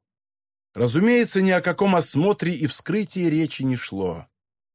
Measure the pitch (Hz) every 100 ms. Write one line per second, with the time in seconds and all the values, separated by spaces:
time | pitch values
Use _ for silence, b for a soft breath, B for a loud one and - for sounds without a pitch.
0 | _ _ _ _ _ _ _ - 120 131
1 | 214 240 233 190 190 180 175 170 196 180
2 | - 139 185 208 170 175 147 - - 196
3 | 208 190 170 151 156 - 135 127 - 98
4 | 92 82 82 _ _ _ _